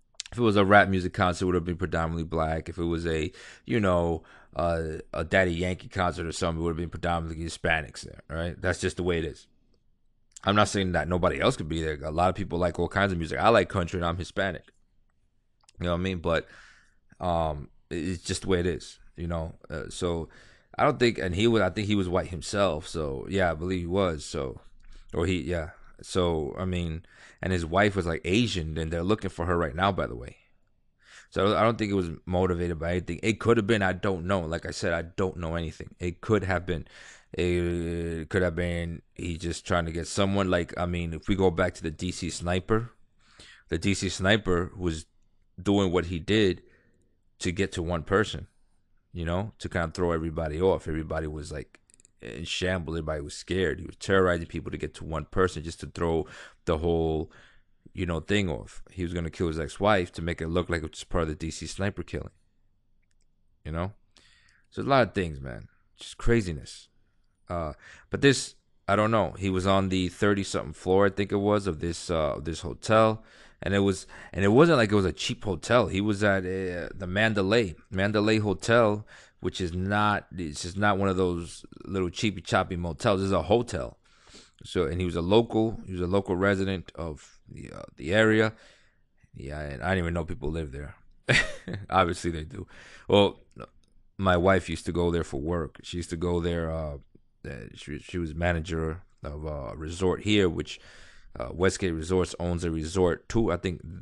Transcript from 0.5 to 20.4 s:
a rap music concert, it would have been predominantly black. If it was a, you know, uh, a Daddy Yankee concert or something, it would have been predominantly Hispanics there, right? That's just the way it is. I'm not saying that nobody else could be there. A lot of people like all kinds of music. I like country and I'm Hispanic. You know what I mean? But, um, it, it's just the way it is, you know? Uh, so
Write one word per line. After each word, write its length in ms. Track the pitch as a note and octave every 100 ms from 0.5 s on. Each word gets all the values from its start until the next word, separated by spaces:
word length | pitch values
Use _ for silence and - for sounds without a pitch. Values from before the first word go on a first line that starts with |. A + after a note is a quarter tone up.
| G2+
a 80 | F#2+
rap 240 | G2+ F#2+
music 240 | F#2+ F2+
concert, 300 | - F2+ F2
it 40 | F#2
would 80 | F2+
have 100 | F2
been 120 | E2+
predominantly 460 | F2+ E2+ E2 E2+
black. 460 | E2 D#2+ D#2+ D#2+ -
If 80 | F2
it 60 |
was 240 | E2+ E2 E2+
a, 240 | D#2+ E2 - - - -
you 140 | A#2+
know, 440 | G2 F2 E2+ D#2+ - - - -
uh, 440 | E2+ E2 D#2+ D#2 -
a 120 | -
Daddy 300 | E2 F#2+ F2+
Yankee 340 | E2+ F2+ F#2 -
concert 400 | G2 F2+ F2+ E2+
or 40 |
something, 300 | - F2 D#2+
it 20 |
would 80 | E2+
have 60 | D#2+
been 120 | E2
predominantly 540 | D#2+ E2+ E2+ D#2+ D#2+
Hispanics 580 | E2+ - E2 D#2+ D2+ -
there, 200 | - - -
right? 300 | D#2 E2+ -
That's 200 | F2+ F2
just 180 | F#2 -
the 60 |
way 160 | F2+ E2+
it 60 | D#2+
is. 220 | C#2 - _ _ _ _ _ _ _ _ -
I'm 120 | - G2+
not 140 | G2+
saying 220 | G#2 F#2
that 160 | E2+ D2+
nobody 320 | F2+ F2 C#2+
else 160 | G#2 C3
could 120 | D#2+
be 140 | D#2+
there. 160 | D#2+ D2+
A 80 | D2+
lot 180 | D#2 F2+
of 60 | F2+
people 240 | F#2 E2+
like 180 | - -
all 80 | E2+
kinds 240 | G2 G2
of 60 | F2
music. 220 | D#2+ C2+
I 100 | G2+
like 200 | A2+ F2
country 280 | G2 E2+ F#2
and 80 | E2+
I'm 120 | F2
Hispanic. 480 | D#2+ - F#2+ E2 - _ _ _ _ _ _ _ _ _ _ -
You 60 | F2+
know 80 |
what 60 | F2
I 40 |
mean? 160 | F#2 F2+
But, 280 | E2+ D#2+ - - - - _ _ _ -
um, 500 | F2 E2+ D#2+ D2 - _ -
it, 60 | E2+
it's 280 | E2 F2
just 200 | - F#2
the 60 | F#2
way 100 | F2+
it 80 | F2
is, 320 | D#2 - - - -
you 120 | E2+
know? 280 | E2 D#2+ - -
Uh, 220 | D2+ -
so 400 | - F2+ E2 D2+ -